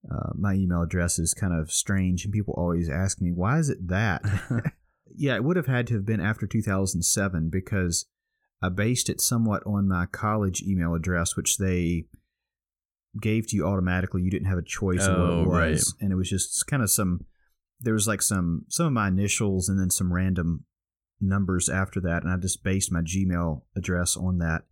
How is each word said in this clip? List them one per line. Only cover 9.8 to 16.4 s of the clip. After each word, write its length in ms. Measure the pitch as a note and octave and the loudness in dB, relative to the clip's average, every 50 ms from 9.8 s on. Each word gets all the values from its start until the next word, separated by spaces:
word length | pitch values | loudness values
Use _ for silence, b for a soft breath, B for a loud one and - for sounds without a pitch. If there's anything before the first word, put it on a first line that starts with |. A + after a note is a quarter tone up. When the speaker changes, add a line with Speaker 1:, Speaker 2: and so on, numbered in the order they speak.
| G2 F#2+ | 2 2
Speaker 1:
my 180 | F#2 F2 F2 | 2 2 0
college 560 | - - - - G#2+ G#2+ A2 G#2 F#2+ F2+ - | -2 -4 -4 -2 0 0 2 0 0 -2 -2
email 320 | - G2 G2 F2+ E2+ E2 E2+ | -2 0 0 2 2 2 0
address, 420 | E2+ D#2+ F#2 F2+ E2+ E2+ - - | 0 0 0 0 2 0 0 -2
which 220 | - - - - - | -2 -2 -2 0 0
they 480 | G2 F#2+ F2+ F2+ F2 E2+ F2 E2 - _ - - _ _ _ _ _ _ _ _ _ _ _ _ _ _ _ _ _ _ - G#2+ | 2 0 2 2 2 2 0 0 -4 _ -18 -20 _ _ _ _ _ _ _ _ _ _ _ _ _ _ _ _ _ _ -12 -4
gave 260 | - G#2+ A2 A2+ G#2 - | -2 0 0 0 0 0
to 80 | - | 0
you 100 | G2 D2+ | 0 2
automatically. 560 | F2+ G2+ F#2+ F2+ F2+ F2+ F#2 F#2 - - F#2 | 2 2 2 2 2 2 0 0 0 -2 0
You 80 | F2+ F#2 | 0 0
didn't 180 | G2+ - - F#2+ | 0 0 0 0
have 100 | F#2+ F2 | 0 0
a 40 | |
choice 440 | D#2+ - - - G2+ F#2+ F2+ F2+ G2 | -2 -4 -4 -2 0 0 2 2 4
of 120 | F#2+ F#2 F2+ | 4 4 4
what 120 | F2+ F2+ | 4 4
Speaker 2:
Oh, 120 | F2 E2+ | 4 4
Speaker 1:
it 60 | F2+ F#2 | 4 4
Speaker 2:
right. 220 | F2 E2+ E2 D#2+ | 4 4 4 2
Speaker 1:
was. 220 | D#2 D2+ - - - - | 2 2 0 0 -2 -2
And 120 | G#2 G2 | -2 0
it 40 | F#2+ | 0
was 140 | F#2 F2+ - | 0 0 0
just 340 | G2+ F#2 | -2 -2